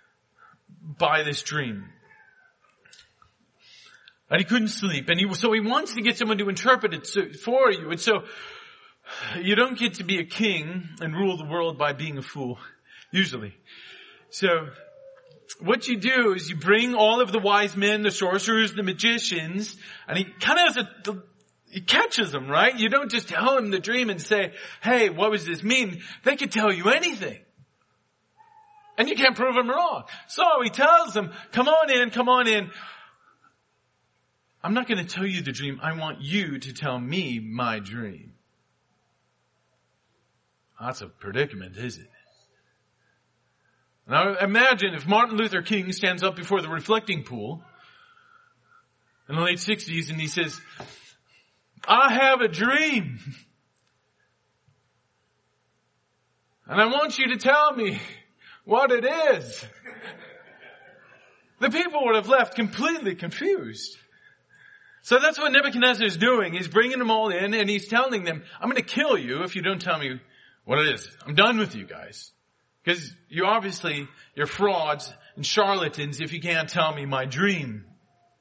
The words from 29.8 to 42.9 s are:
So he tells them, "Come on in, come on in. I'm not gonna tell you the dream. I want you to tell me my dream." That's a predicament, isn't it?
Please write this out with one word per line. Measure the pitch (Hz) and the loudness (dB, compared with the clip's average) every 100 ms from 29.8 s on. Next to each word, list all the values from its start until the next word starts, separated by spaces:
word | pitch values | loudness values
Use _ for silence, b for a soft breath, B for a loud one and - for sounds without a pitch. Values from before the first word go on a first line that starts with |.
| 349 - - B B | 0 -2 -12 B B
So | - 349 294 | 2 4 4
he | 240 | 2
tells | - 294 339 320 | 4 6 6 6
them, | 202 196 B B | -2 -4 B B
"Come | - 269 | 0 4
on | 320 302 | 6 6
in, | 254 240 | 4 2
come | 233 247 | 0 4
on | 254 233 | 4 4
in. | 214 175 B B B B B _ _ _ _ _ _ _ _ _ _ _ _ _ _ | 2 -2 B B B B B _ _ _ _ _ _ _ _ _ _ _ _ _ _
I'm | 170 | -2
not | 226 240 | -2 0
gonna | 202 | -4
tell | 170 180 196 | -4 -6 -4
you | 185 | -4
the | 139 | -6
dream. | 127 139 135 | -6 -8 -6
I | 160 | -6
want | 160 156 - | -6 -8 -8
you | 139 202 170 135 | -4 -4 -4 -6
to | 135 | -10
tell | 120 131 127 | -8 -6 -4
me | 123 127 143 117 | -4 -4 -4 -6
my | 110 117 120 107 | -8 -4 -4 -4
dream." | 98 117 107 80 - _ _ _ _ _ _ _ _ _ _ _ _ _ _ _ _ _ _ _ _ _ _ _ _ - | -8 -10 -10 -12 -20 _ _ _ _ _ _ _ _ _ _ _ _ _ _ _ _ _ _ _ _ _ _ _ _ -12
That's | 120 - | -10 -10
a | 98 | -14
predicament, | _ 101 110 143 98 92 92 | _ -6 -2 -2 -4 -14 -12
isn't | 123 - | -12 -12
it? | - _ _ _ _ _ _ _ _ | -20 _ _ _ _ _ _ _ _